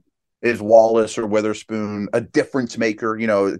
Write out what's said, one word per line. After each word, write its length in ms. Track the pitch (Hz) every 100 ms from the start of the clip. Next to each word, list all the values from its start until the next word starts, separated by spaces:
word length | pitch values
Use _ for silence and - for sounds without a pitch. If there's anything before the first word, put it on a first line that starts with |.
| _ _ _ _
Is 200 | 120 110
Wallace 560 | 107 113 113 113 107 -
or 80 | 107
Witherspoon 840 | 107 107 107 - 110 104 104 101
a 80 | 120
difference 580 | 107 147 131 135 120 -
maker? 400 | 113 107 113 107
You 100 | 113
know, 280 | 101 98